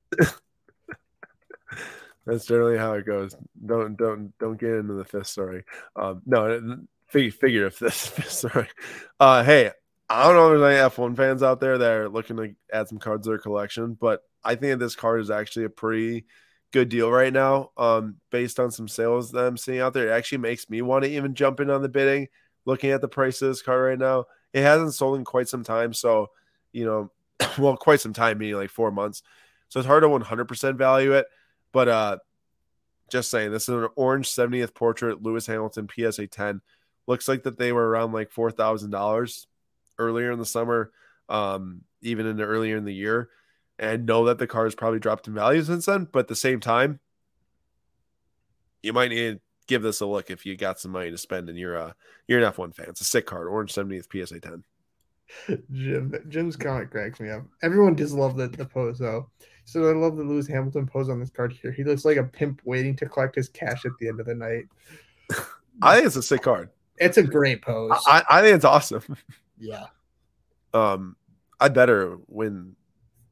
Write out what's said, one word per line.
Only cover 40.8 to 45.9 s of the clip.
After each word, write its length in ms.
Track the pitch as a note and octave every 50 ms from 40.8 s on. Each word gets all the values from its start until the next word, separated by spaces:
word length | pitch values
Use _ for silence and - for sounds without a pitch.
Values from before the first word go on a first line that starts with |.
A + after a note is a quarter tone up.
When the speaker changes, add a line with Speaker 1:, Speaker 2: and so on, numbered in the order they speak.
| A2 A2 _ _ _ _ _ _ _ -
Speaker 2:
um, 520 | - G#2+ G#2 G2 G2 G2 F#2+ F#2 F2+ F2+ - _ _ _
even 260 | - A#2 A#2 G#2+ A2
into 180 | A2 A2 G#2+ G#2+
earlier 320 | G#2 G#2+ A2+ A2+ A2 A2
in 80 | A2 G#2
the 100 | G2+ G2
year. 360 | F#2+ G2+ G#2+ A2 A#2+ A#2+ - _ _ _ _ _ _ _ _ _
And 300 | - A2 A2 A2 A#2 A#2
know 200 | A#2 A2+ A2+ A#2
that 120 | A#2+ A#2+ -
the 80 | B2+
car 200 | A#2 - A2+ A2+
has 100 | A2 -
probably 240 | - A2+ A2+ A2+ A2
dropped 260 | G#2+ A2 G#2+ G#2 -
in 80 | - G#2+
value 300 | G#2+ G#2 A#2+ C#3+ E3 D#3
since 220 | D3+ F3 F3 E3
then. 200 | -